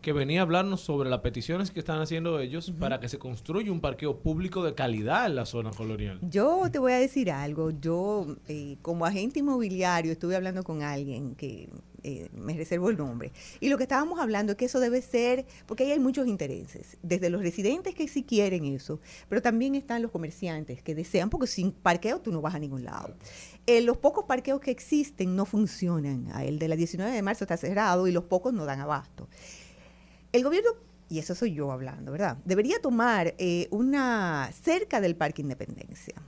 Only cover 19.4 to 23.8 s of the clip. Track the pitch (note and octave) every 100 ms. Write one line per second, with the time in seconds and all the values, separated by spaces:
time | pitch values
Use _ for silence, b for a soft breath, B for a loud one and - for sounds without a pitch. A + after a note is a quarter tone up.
19.4 | A#3+ A3+ C4 C#4 C#4 A#3 A3+ F#3+ D#3+ -
20.4 | F3+ D#3 D3+ B2+ - D#3 F3 G3 F#3 D#4
21.4 | B3+ - F#3 - - F3 A3 D4+ - E3
22.4 | D3+ E3+ D3 C3+ B2 - - - B B
23.4 | B B - A#3